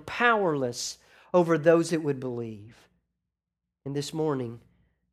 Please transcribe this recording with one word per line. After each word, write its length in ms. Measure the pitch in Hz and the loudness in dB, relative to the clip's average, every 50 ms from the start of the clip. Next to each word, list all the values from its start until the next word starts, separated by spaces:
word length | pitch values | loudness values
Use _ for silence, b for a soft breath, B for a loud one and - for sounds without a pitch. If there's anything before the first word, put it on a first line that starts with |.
| - | -8
powerless 920 | - - - 240 240 226 214 196 170 151 143 131 120 120 - - - - b b b b b b b | -12 -4 0 2 2 2 2 0 0 0 0 -2 -4 -4 -6 -10 -10 -10 b b b b b b b
over 240 | - 180 175 165 165 | 2 2 4 4 2
those 340 | 156 147 170 165 170 165 165 | 4 6 6 6 6 4 0
that 120 | 175 156 | -2 -2
would 180 | 165 147 139 127 | -2 -2 -4 -4
believe. 560 | 131 127 120 120 117 113 110 104 101 113 123 - _ _ _ _ _ _ _ _ _ _ _ _ _ _ _ _ _ _ _ _ _ | -6 -8 -6 -6 -8 -8 -10 -14 -16 -20 -20 -20 _ _ _ _ _ _ _ _ _ _ _ _ _ _ _ _ _ _ _ _ _
And 100 | 139 139 | -8 -6
this 180 | 143 143 - | -6 -6 -6
morning, 480 | 160 156 156 156 143 131 123 117 117 117 _ _ _ _ _ _ _ _ _ _ | -4 -2 0 0 0 -2 -4 -8 -10 -14 _ _ _ _ _ _ _ _ _ _